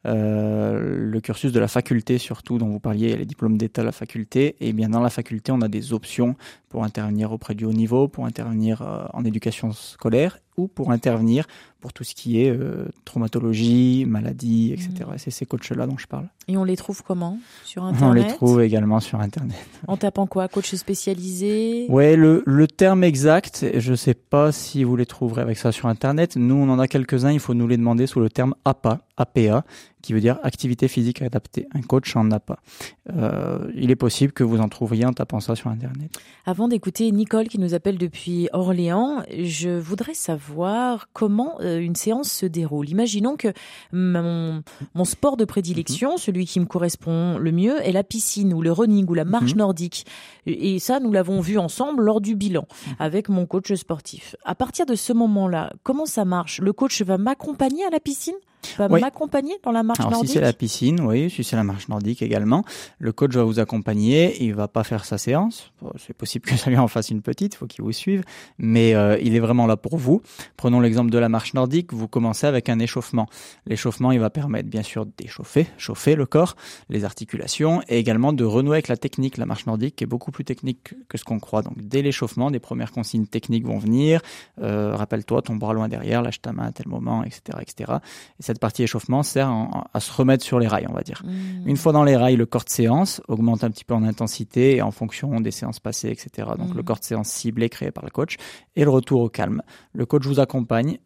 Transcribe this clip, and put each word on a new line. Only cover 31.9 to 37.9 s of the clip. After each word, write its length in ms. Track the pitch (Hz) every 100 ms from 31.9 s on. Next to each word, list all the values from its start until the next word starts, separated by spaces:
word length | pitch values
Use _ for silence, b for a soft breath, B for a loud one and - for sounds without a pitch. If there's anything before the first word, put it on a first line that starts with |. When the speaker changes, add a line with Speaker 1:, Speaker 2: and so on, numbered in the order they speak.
| 131 - 120
Speaker 1:
en 140 | 110
apa. 280 | 107 - - B B B B -
Euh, 580 | 170 110 - - - -
il 160 | 240 123
est 60 | 127
possible 360 | 123 - 139
que 100 | -
vous 140 | 120 113
en 80 | 107
trouviez 380 | - 113 113 123
en 60 |
tapant 280 | 123 123 113
ça 140 | 101
sur 140 | 113 120
Internet. 420 | 113 127 135 156 B B B -
Speaker 2:
Avant 220 | 180 240
d'écouter 420 | 226 190 - 226
Nicole 360 | 202 214 220 226
qui 100 | 202
nous 160 | 180
appelle 240 | 170 196